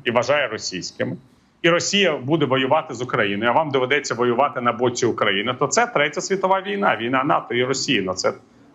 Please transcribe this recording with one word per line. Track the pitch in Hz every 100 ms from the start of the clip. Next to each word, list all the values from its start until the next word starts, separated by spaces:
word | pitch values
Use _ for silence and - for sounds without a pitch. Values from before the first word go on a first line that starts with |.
і | 123
вважає | 120 113 147 127
російськими, | 107 - 95 98 - 120 - - _ _ _
і | 170
Росія | 170 170 202 185 143
буде | 127 160 139
воювати | 131 131 156 151
з | 120
Україною, | 123 131 104 101 117
а |
вам | 123 160
доведеться | 135 127 143 -
воювати | 120 123 120 139 131
на | 120
боці | 113 123 123 120
України, | 104 110 98 113 127
то | 143
це | - 233
Третя | 156 147 147
світова | - 190 190 190
війна, | 190 202 196 113
війна | 113 131
нато | 139 165 -
і | 120
Росії. | 127 131 - 190
Ну, | 95
це | - - - - _ -